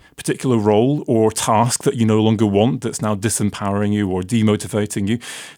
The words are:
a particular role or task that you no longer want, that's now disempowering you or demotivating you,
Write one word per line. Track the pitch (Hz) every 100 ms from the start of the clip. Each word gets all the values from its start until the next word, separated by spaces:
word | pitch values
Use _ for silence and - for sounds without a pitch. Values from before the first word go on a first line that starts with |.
| -
a | -
particular | - - 139 117
role | 104 104 127 147 -
or | 113 110
task | - - 110 117 -
that | 139 120
you | 110
no | 110
longer | 110 107 107
want, | 98 117 135
that's | 120 -
now | 110
disempowering | 101 110 - 104 - 101 101 104
you | 104 98
or | 92
demotivating | 92 117 107 107 - 107 104 110 98
you, | 117 - - -